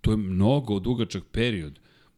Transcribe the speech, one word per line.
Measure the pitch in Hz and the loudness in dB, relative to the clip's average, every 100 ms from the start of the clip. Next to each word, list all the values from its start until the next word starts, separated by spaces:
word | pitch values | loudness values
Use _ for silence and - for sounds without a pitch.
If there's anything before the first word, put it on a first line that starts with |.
To | - | 2
je | 110 | 0
mnogo | 98 92 101 139 123 101 | 0 2 4 4 2 -2
dugačak | 98 123 110 98 | 0 -2 -2 -6
period. | - - 120 104 76 69 _ _ _ | -8 -2 0 -2 -6 -12 _ _ _